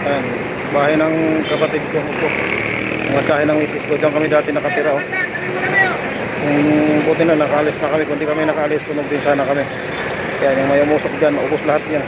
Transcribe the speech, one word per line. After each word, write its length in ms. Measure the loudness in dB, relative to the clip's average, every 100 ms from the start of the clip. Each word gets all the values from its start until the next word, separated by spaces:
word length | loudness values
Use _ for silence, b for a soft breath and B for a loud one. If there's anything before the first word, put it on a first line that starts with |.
Ayan, 220 | -2 -2 -2 -4 -6 -6 -4 0
bahay 240 | 2 2
ng 480 | 2 2 2 0 0
kapatid 320 | 0 0 0 -2 -4
ko. 80 |
Ito. 240 | -4 -4 -2 -2 -2 -4 -4 -4 -4 -4 0
Mga 160 | 0
tsahe 200 | 2 2 2
ng 80 | 2
misis 240 | 0 -4 -2
ko. 80 | 0
Diyan 160 | 2
kami 160 | 2 2
dati 240 | 2 2
nakatira, 480 | -2 0 0 0 0
oh. 40 | -2 -4 -4 -4 -4 -4 0 2 2 0 -4 -4 -4 -4
Kung 160 | 0 2 4 4 4 2 2
buti 160 | 2
na, 160 | 4 4
nakaalis 400 | 2 2 0 0
na 80 | 0
kami. 160 | 0
Kung 160 | 0 -2
di 80 | -2
kami 160 | 0
nakaalis, 400 | 0 0 0 -2
sunog 240 | -2 -6 -2
din 160 | -2
sana 240 | 0 0 2
kami. 160 | 0 -2 -6 -8 -6 -6 -6 -6 -2
Ayan, 160 | 0 2
yung 100 | 2 2
may 80 | 4
umusok 220 | 2 0 0
dyan, 160 | 2 2
ubos 240 | 0 -2
lahat 240 | 0 0 0
yan. 160 | -4